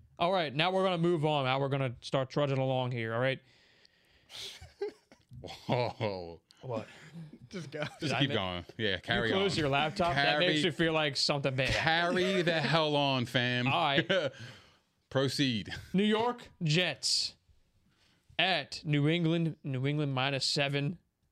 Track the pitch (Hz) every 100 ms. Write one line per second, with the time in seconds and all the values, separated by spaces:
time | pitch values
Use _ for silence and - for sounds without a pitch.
0 | - - 170 190 156 127 175 190 190 175
1 | 170 175 151 151 131 135 139 139 135 120
2 | - 139 131 - 143 135 131 131 127 123
3 | 113 113 131 135 - _ _ _ _ _
4 | _ _ _ - - - - - 415 -
5 | _ - _ 127 92 - - 123 117 -
6 | 110 95 85 85 _ - 131 113 104 -
7 | - 165 160 - - 190 139 151 151 -
8 | 160 123 139 127 95 90 85 - 107 92
9 | - 117 117 190 196 - 151 139 151 -
10 | 175 143 143 147 175 156 156 143 165 156
11 | 151 131 - 147 139 131 127 110 98 165
12 | 175 180 180 190 170 160 151 165 156 147
13 | 143 131 120 131 123 123 127 151 156 139
14 | 165 190 147 - 117 - - _ _ _
15 | _ 135 135 - 135 113 87 - - 180
16 | 214 214 240 240 - - 165 156 175 135
17 | - - - - _ _ _ _ _ _
18 | _ _ _ - 175 170 131 - 170 147
19 | 143 170 160 170 165 - 147 131 135 147
20 | 147 131 135 139 - 165 139 139 143 170
21 | _ _ _